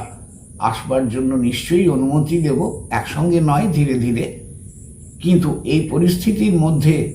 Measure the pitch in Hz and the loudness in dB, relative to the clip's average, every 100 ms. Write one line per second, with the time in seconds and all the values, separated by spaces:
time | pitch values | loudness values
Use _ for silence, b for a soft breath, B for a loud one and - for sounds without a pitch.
0 | - - - - - - 110 117 - 131 | -4 -14 -20 -20 -20 -4 -4 -2 -2 -2
1 | 127 123 131 131 120 117 - 175 180 131 | 0 -2 0 0 0 -2 0 2 4 2
2 | 135 147 151 170 151 - 127 - - 117 | 2 0 0 0 0 0 -2 -6 -6 -4
3 | - 151 175 170 156 143 220 147 143 127 | -4 -2 2 2 2 2 2 2 2 0
4 | 120 113 - - - - - - - - | 0 -2 -4 -8 -16 -18 -18 -18 -20 -20
5 | - - 165 180 151 147 - 156 156 151 | -20 -6 2 4 4 -2 0 0 0 2
6 | 180 - 220 208 214 170 156 156 151 151 | 2 2 0 2 2 2 2 2 4 2
7 | 117 | 0